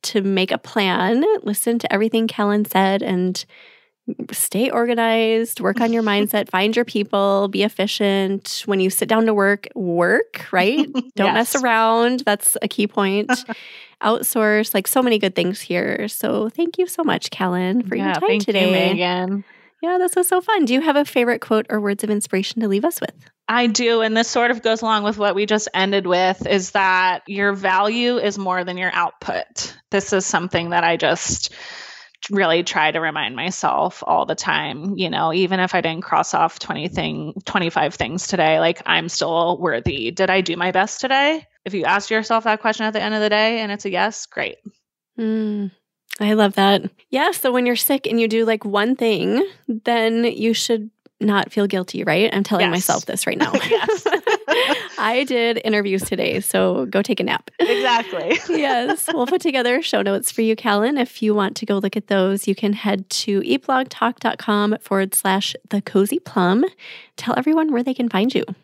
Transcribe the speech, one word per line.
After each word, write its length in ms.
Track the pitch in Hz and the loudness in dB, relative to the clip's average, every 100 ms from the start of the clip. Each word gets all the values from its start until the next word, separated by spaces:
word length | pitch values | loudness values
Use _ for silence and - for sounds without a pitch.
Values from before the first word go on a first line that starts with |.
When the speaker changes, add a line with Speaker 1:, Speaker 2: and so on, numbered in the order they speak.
Speaker 1:
to 180 | - 214 | -2 -2
make 300 | 196 190 185 | 0 0 0
a 80 | - | -2
plan. 680 | - - 196 180 185 233 339 440 | -4 -2 0 2 2 2 2 0
Listen 340 | - 208 - 233 | -2 -2 0 -2
to 140 | - | 0
everything 340 | 196 220 226 226 | 0 2 2 0
Kellen 380 | - 208 208 | 0 2 2
said 380 | 208 190 190 196 | 2 2 4 2
and 400 | - 185 185 180 - - - - _ _ - - - | 0 0 0 -2 -10 -18 -20 -20 _ _ -12 -10 -10
stay 360 | - - 185 262 | -6 -2 0 0
organized, 920 | - 233 233 226 226 226 226 226 - | 0 0 2 2 4 4 2 0 -2
work 200 | 190 208 | -2 2
on 120 | 233 | 2
your 100 | 233 | 2
Speaker 2:
<laughs> 100 | 220 | 2
Speaker 1:
mindset, 380 | 202 208 214 202 | 2 2 0 0
find 240 | 185 202 | 2 2
your 100 | 220 | 2
people, 600 | 240 214 202 202 196 196 196 | 0 0 0 2 2 2 0
be 140 | 196 | 0
efficient. 1000 | 202 - 196 - 208 196 190 196 - - - | 0 0 -2 0 2 2 0 -2 -6 -10 -2
When 140 | 196 | 0
you 100 | 190 | 2
sit 180 | - 214 | 0 0
down 180 | 226 226 | 2 4
to 80 | |
work, 340 | 208 196 202 - - | 4 2 2 -4 -6
work, 720 | 185 170 - 233 453 - - | -2 2 4 2 0 -6 -4
right? 360 | 185 190 269 302 262 | 2 2 2 0 -2
Speaker 2:
<laughs> 120 | 247 | -6
Speaker 1:
Don't 200 | - 196 | 0 2
mess 200 | 175 240 | 2 2
Speaker 2:
Yes. 80 | 277 | 0
Speaker 1:
around. 580 | 254 226 226 226 233 254 233 | 2 4 4 4 2 2 0
That's 300 | 208 - - | 0 0 -2
a 40 | 214 | -4
key 220 | - 208 | -2 -2
point. 420 | - 196 202 208 254 - 220 - | 0 0 0 0 -2 -4 -12 -12
Speaker 2:
<laughs> 320 | - - _ | -20 -20 _
Speaker 1:
Outsource, 720 | - 226 - 247 214 214 214 | 0 0 0 2 2 2 2
like, 140 | 202 190 | -2 0
so 120 | 269 | 2
many 160 | 247 220 | 4 2
good 160 | 202 185 | 2 0
things 240 | 180 196 | -2 -2
here. 480 | - 175 - - 208 | -4 -2 -2 -4 -6
So 400 | - 214 - 220 | -4 -2 -2 -2
thank 280 | - 339 339 | -2 -4 -2
you 100 | 359 | -4
so 160 | - | -2
much, 260 | 320 175 - | 0 0 -4
Kellen, 560 | - 185 180 180 214 208 | -4 -2 0 0 0 -2
for 80 | |
your 120 | - 196 | -2 -2
Speaker 2:
Yeah, 80 | |
Speaker 1:
time 80 | 170 403 | 0 2
Speaker 2:
thank 180 | 208 202 | 0 0
you, 40 | |
Speaker 1:
today. 200 | 202 185 185 185 | 2 4 4 2
Speaker 2:
Megan. 500 | 180 180 180 185 202 - - - _ | 0 0 -2 -2 -4 -8 -20 -20 _
Speaker 1:
Yeah, 180 | 330 359 | -2 0
this 180 | 359 359 | 0 0
was 100 | 359 | 2
so 120 | 370 | 0
fun. 240 | 359 427 | 2 2
Do 100 | 269 | 2
you 60 | 254 | 2
have 160 | 320 285 | 2 2
a 80 | |
favorite 360 | 294 262 240 226 | 2 0 0 0
quote 260 | - 220 214 | 0 0 0
or 100 | 214 | -2
words 220 | 208 202 | -2 -2
of 80 | 208 | -2
inspiration 500 | 208 - 190 202 - | -2 0 -2 -2 -2
to 60 | 220 | 0
leave 160 | 196 | 2
us 160 | 294 339 | 0 -2
with? 140 | - - - _ - | -8 -10 -20 _ -2
Speaker 2:
I 180 | 226 240 | 2 2
do. 320 | 214 233 226 | 2 2 2
And 160 | 220 220 | 2 2
this 120 | 233 | 2
sort 220 | 254 240 | 2 2
of 120 | 240 | 2
goes 200 | 226 226 | 0 0
along 220 | 226 220 | 2 0
with 140 | 208 208 | 0 0
what 160 | 208 | 0
we 120 | 190 208 | 0 2
just 220 | 214 - | 0 0
ended 320 | 185 190 196 180 | 0 2 2 2
with, 400 | 180 185 190 - | 2 2 0 0
is 260 | 196 185 | 0 2
that 500 | 202 190 185 185 180 - | 0 2 4 2 0 -6
your 240 | 202 202 | -2 -2
value 640 | 196 190 185 208 233 240 247 | 0 0 2 2 2 0 0
is 220 | 208 202 | 0 -2
more 260 | 190 180 | -2 -2
than 120 | 180 180 | -4 -4
your 120 | 185 | -4
output. 840 | 175 170 - - 90 - - - - _ | -2 -4 -4 -6 -6 -6 -10 -12 -14 _
This 220 | 196 190 | -2 0
is 120 | 196 190 | -2 0
something 440 | 175 180 180 170 | -2 -2 -4 -2
that 140 | 170 | 0
I 120 | 170 165 | 0 2
just 560 | 151 170 - - - - - - - - - _ - | 0 0 -2 -6 -6 -10 -18 -18 -18 -20 -20 _ -4
really 320 | 202 180 165 | 0 4 2
try 280 | 180 175 156 | 2 2 2
to 100 | 156 | 2
remind 340 | 160 151 120 | -2 -2 -6
myself 680 | 127 165 185 - - 170 - - | -4 -6 -2 -2 0 -2 -4 0
all 180 | 165 139 | 0 0
the 80 | |
time, 600 | 160 - 156 151 - 175 196 | -4 -2 -2 -2 -6 -6 -4
you 140 | 180 | -2
know, 220 | - 160 | 0 0
even 280 | 165 185 185 | 0 0 0
if 140 | 185 | 0
I 60 | 180 | 0
didn't 240 | 165 160 | -2 -4
cross 300 | - 165 165 | -2 0 0
off 240 | 156 160 - | 0 0 -2
twenty 300 | - 156 156 | -10 -6 -6
thing, 460 | - 160 151 156 - | -6 -6 -6 -10 -12
twenty-five 500 | - 202 170 165 147 | -4 -2 0 0 -2
things 320 | - 123 170 - | -2 -6 -6 -4
today, 340 | 185 156 160 | 0 2 4
like, 200 | 165 175 - | 2 0 0
I'm 220 | 165 165 | -2 0
still 500 | - 156 165 170 175 | -4 -2 0 0 0
worthy. 520 | 175 120 147 139 113 | -2 -2 -4 -4 -6
Did 200 | - 185 | -2 2
I 100 | 190 | 2
do 160 | 180 170 | 0 -2
my 140 | 180 | 0
best 300 | 185 202 - | 0 0 -2
today? 460 | 254 269 285 311 - _ | 0 2 2 0 -6 _
If 100 | - | -8
you 100 | 196 | -4
ask 260 | 147 190 - | 0 0 0
yourself 340 | 220 220 226 | -4 0 0
that 160 | 220 214 | 2 0
question 260 | 226 214 220 | 0 0 -2
at 60 | |
the 100 | 214 | -2
end 120 | 208 | -2
of 60 | 214 | 0
the 100 | 214 | 2
day 300 | 208 220 233 | 2 2 0
and 100 | 214 | -4
it's 120 | 208 | -6
a 60 | 202 | -4
yes, 360 | 180 202 220 - | -2 -2 -4 -12
great. 320 | - - - 208 _ _ _ _ - | -8 -8 -8 -20 _ _ _ _ -6
Speaker 1:
Mm, 520 | 226 220 214 208 202 _ _ _ _ - | -2 -2 -2 -4 -6 _ _ _ _ -4
I 140 | 208 | 0
love 200 | 214 208 | 4 2
that. 280 | 196 196 202 190 _ _ | 4 4 4 0 _ _
Yeah. 220 | 262 320 | 0 0
So 200 | 359 269 | 0 0
when 140 | 254 247 | 2 2
you're 100 | 240 | 0
sick 300 | - 277 - | 0 -2 0
and 140 | 233 | 0
you 80 | 226 | 2
do, 160 | 226 | 2
like, 200 | 226 220 | 2 0
one 320 | 214 202 214 254 | 0 0 0 0
thing, 500 | 233 202 175 226 392 - - | 0 0 0 0 -2 -6 -8
then 560 | 220 - 233 226 226 | -6 0 2 2 2
you 300 | 233 - 220 | 0 0 0
should 360 | 220 - 226 214 _ _ _ | 0 0 -2 -4 _ _ _
not 320 | 208 202 - | 0 2 0
feel 160 | - 202 | 0 0
guilty, 340 | 190 185 185 | 0 -4 -4
right? 320 | 180 160 220 | 0 2 2
I'm 80 | 196 | 0
telling 240 | 202 190 180 | 0 2 2
Speaker 2:
Yes. 60 | |
Speaker 1:
myself 340 | 170 - - - | 0 0 -2 -2
this 200 | 190 - | -6 -4
right 100 | - | 0
now. 140 | 311 | 0
Speaker 2:
<laughs> 180 | 262 - | 0 0
Yes. 340 | 440 - 427 - | 0 2 0 0
Speaker 1:
<laughs> 920 | 339 - 427 - 339 359 302 381 - | 0 0 -2 0 0 0 -2 -4 -4
I 260 | 220 240 | 0 0
did 360 | 269 247 233 233 | 0 2 2 0
interviews 380 | 220 208 202 190 | 0 0 2 -2
today, 380 | - 180 - 185 | -2 -2 -2 -2
so 460 | 202 190 185 180 - | -2 2 2 2 0
go 140 | 196 | -2
take 200 | 202 208 | 0 -2
a 20 | |
nap. 260 | - - - _ | 0 -2 -4 _
Speaker 2:
Exactly. 800 | 349 403 254 233 220 185 156 330 - | 0 2 2 0 -2 -6 -2 -2 0
<laughs> 80 | 320 | -2
Speaker 1:
Yes. 520 | 285 254 247 330 - | 0 0 0 -2 -2
We'll 140 | 330 247 | -2 0
put 140 | 359 | 0
together 420 | 349 269 240 247 | 0 0 2 0
show 200 | 330 208 | 0 0
notes 280 | 202 196 - | 0 0 -2
for 100 | - | 0
you, 140 | 226 220 | 0 0
Callan, 420 | 240 202 226 285 | 0 2 2 0
if 240 | 247 - | -2 -2
you 100 | 214 | 0
want 220 | 208 196 - | 2 0 -4
to 80 | 214 | -2
go 120 | 202 | 0
look 180 | 196 214 | 0 -4
at 120 | - | 0
those. 380 | 196 185 196 - | 2 2 0 -2
You 60 | |
can 180 | 196 202 | 0 0
head 360 | 208 214 202 196 | 0 -2 -2 -4
to 300 | - - 196 | -6 -2 -2
eat 220 | - 269 - | 0 -2 0
blog 220 | 262 262 | 0 0
talk 300 | - 233 240 | -2 -2 0
dot 180 | 233 - | -4 -4
com 380 | - 208 208 214 | -2 0 2 0
forward 340 | - 196 190 | 0 0 0
slash 400 | - 190 190 - - _ | -2 0 0 -2 -8 _
the 100 | 202 | -4
cozy 380 | - 196 202 311 | 0 2 2 0
plum. 460 | - - 180 202 359 - - - - - | -4 0 2 4 2 -2 -20 -20 -20 -10
Tell 180 | - - | -4 -2
everyone 360 | 262 320 320 | 2 2 2
where 100 | 247 | 0
they 100 | 247 | -2
can 140 | 254 240 | -2 0
find 260 | 190 226 | 2 0
you. 100 | - - 190 | 0 -4 -10